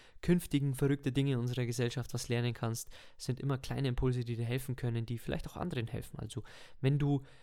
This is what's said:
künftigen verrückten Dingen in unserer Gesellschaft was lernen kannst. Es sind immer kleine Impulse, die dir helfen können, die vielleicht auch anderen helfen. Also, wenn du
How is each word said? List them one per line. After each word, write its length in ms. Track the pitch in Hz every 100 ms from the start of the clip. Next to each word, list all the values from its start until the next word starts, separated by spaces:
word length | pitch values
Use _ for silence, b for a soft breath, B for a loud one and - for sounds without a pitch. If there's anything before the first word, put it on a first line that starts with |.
| B B
künftigen 540 | - 180 - 147 139 131
verrückten 380 | 139 143 139
Dingen 200 | 127 139
in 60 | 127
unserer 260 | 120 127 120
Gesellschaft 480 | 120 120 - 120
was 140 | 123 -
lernen 260 | 120 120
kannst. 360 | 117 113 117 - B B B
Es 80 | -
sind 140 | 127
immer 180 | 139 131
kleine 300 | - 139 135
Impulse, 380 | 127 131 123 120
die 100 | 113
dir 100 | 117
helfen 300 | 123 - 123
können, 300 | 123 117 113
die 120 | 117
vielleicht 300 | - - -
auch 80 | -
anderen 320 | 180 143 113
helfen. 320 | 110 - -
Also, 240 | 110 - B B B B
wenn 180 | 131 143
du 240 | 143 143 B B